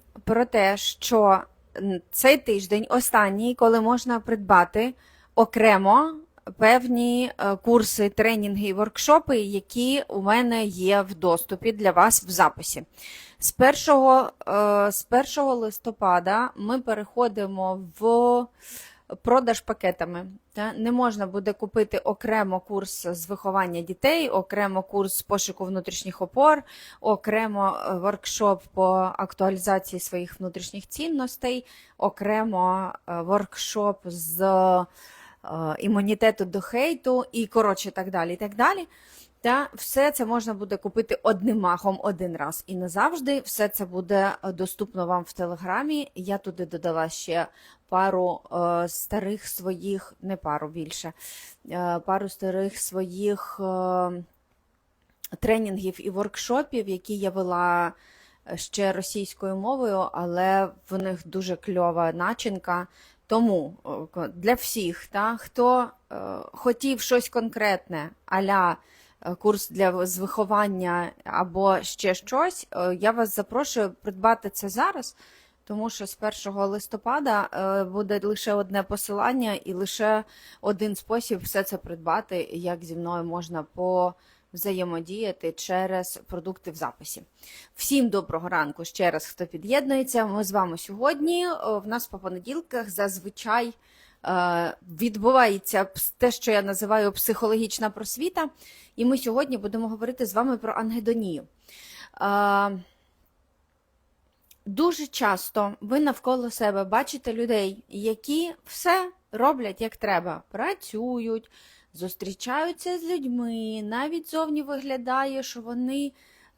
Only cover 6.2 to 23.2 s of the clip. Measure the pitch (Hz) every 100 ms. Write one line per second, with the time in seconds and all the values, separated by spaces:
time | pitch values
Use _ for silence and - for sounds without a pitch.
6.2 | 320 _ - 190 220 247 247 240 240 240
7.2 | 247 - 202 196 - 233 214 - 202 -
8.2 | 220 220 208 202 202 190 214 - - 311
9.2 | 311 247 202 202 - 240 247 277 - 196
10.2 | 196 226 247 226 214 180 185 202 190 180
11.2 | 180 170 - 185 226 208 208 175 208 -
12.2 | 180 180 160 - 156 151 - - - -
13.2 | - - - - 262 285 - 277 262 262
14.2 | 247 - - 202 208 208 202 196 - 247
15.2 | 269 - 277 247 220 208 240 214 196 180
16.2 | 175 208 247 - 202 254 247 214 202 -
17.2 | 240 208 196 190 190 185 185 - 226 233
18.2 | 240 240 240 _ - - - - - -
19.2 | - 247 240 220 - 220 185 180 165 175
20.2 | 190 190 _ - 214 - 226 247 247 208
21.2 | 190 196 196 202 202 226 208 - - 202
22.2 | 214 220 202 185 - 196 190 - 175 175